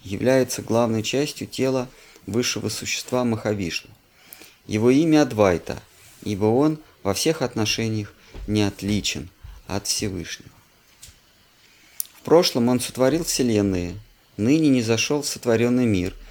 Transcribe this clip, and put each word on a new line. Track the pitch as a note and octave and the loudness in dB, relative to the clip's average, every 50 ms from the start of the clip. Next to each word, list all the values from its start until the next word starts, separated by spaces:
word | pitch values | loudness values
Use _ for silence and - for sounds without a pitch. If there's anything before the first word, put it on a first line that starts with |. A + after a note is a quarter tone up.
является | - - G2 F#2 - B2 C3 C3 B2+ B2+ - - | -12 -10 -6 -2 0 2 2 2 2 0 -4 -6
главной | G2+ - A2+ A#2 A#2+ A2+ A2+ A2 | -4 0 0 2 2 2 0 -2
частью | G#2+ - - C3 D3 D3 - - G#2 | -2 -2 -2 -2 -4 -4 -6 -10 -12
тела | - - - B2+ C3 C3 C3 B2 B2+ - - - - - - - | -10 -6 -4 -2 -2 -2 -2 -4 -6 -12 -20 -20 -20 -20 -18 -10
высшего | G2 G2 A#2+ A#2+ - - - - A2 | -4 -2 -2 -2 -2 -4 -4 -6 -6
существа | - - - - - - - - B2 B2+ B2 | -6 -6 -8 -8 -8 -8 -6 -4 -2 -2 0
Махавишну. | A#2+ A2+ A2 - A2 G#2+ G2+ F#2 E2 - - - - - _ _ _ _ _ _ - - - - - - _ _ | 0 -2 -2 -2 -2 -2 -2 -4 -4 -6 -8 -10 -14 -20 _ _ _ _ _ _ -20 -20 -20 -20 -20 -20 _ _
Его | - G2+ G#2+ A2+ B2 | -4 -2 2 4 4
имя | C3 C#3+ E3+ D#3+ D#3 D3+ | 4 4 4 4 4 4
Адвайта, | D3 B2 A2+ G#2+ G#2 F#2+ E2+ E2 - - - - - - _ - - - - - | 4 4 4 4 4 4 4 2 -2 -6 -10 -10 -12 -18 _ -20 -20 -20 -20 -10
ибо | - G#2+ G#2+ F#2 G#2 | -8 -6 -4 0 0
он | G#2+ A2+ C3 D3 D#3 D#3 D#3 - - _ _ - | 2 2 2 2 2 0 -4 -8 -18 _ _ -4
во | G2 F#2+ | -4 -2
всех | - - D#3+ D#3+ - | -2 0 -2 -2 -2
отношениях | C3 A#2+ - A#2 G#2+ - - - A2+ A2 A2 G#2+ G2+ - - _ - - - - - - | -2 -4 -2 -2 -2 -2 -2 -2 -4 -4 -4 -4 -6 -8 -14 _ -20 -20 -16 -12 -6 -2
не | G#2+ G#2+ | 0 0
отличен | G#2 G2+ G2 - F#2+ G2 G#2 G2 - - - C#2+ - F2+ - _ - - - - - - | 0 0 -2 -4 -4 -2 -2 -2 -2 -4 -6 -8 -10 -14 -16 _ -20 -20 -20 -18 -12 -8
от | F#2 G2+ G2 | -8 -6 -6
Всевышнего. | - - - B2 G#2 F#2+ F2 D#2+ - - - - - - _ _ _ _ _ _ _ _ _ - - - _ _ _ _ _ _ _ _ _ _ _ _ _ _ _ _ - - - - - | -6 -6 -4 -4 -6 -6 -6 -8 -10 -12 -16 -18 -20 -20 _ _ _ _ _ _ _ _ _ -20 -20 -20 _ _ _ _ _ _ _ _ _ _ _ _ _ _ _ _ -10 -10 -10 -14 -8
В | |
прошлом | - - D3+ E3+ F3 - - C3 A#2 A#2+ | 2 6 6 6 6 4 2 2 2 2
он | B2 A#2+ | 2 0
сотворил | - - - B2 B2+ C3 C#3+ E3+ | -2 -4 -2 0 2 2 2 0
вселенные, | E3 - - - C3 A#2+ A2 G#2 G2+ G2+ F#2 F2+ F2 F2 F#2 G#2+ - - _ _ _ _ _ | 0 -2 -2 0 2 2 4 4 2 2 0 -2 -4 -6 -8 -12 -16 -20 _ _ _ _ _
ныне | - G#2 A#2+ D3 D#3+ D#3+ D3 | -2 2 2 4 4 4 4
низошёл | C3 B2+ A2+ A2 A2+ A2+ - - D3 D3 | 4 4 2 2 0 0 0 0 -2 -2
в | C#3 | -4
сотворённый | - - - - A#2+ A2+ A2+ A#2+ A#2+ B2 B2+ B2 | -6 -8 -4 0 2 2 4 4 2 2 2 2
мир, | A#2 G2+ F2+ F2 F#2+ - - - - | 2 2 0 -2 -4 -6 -10 -18 -20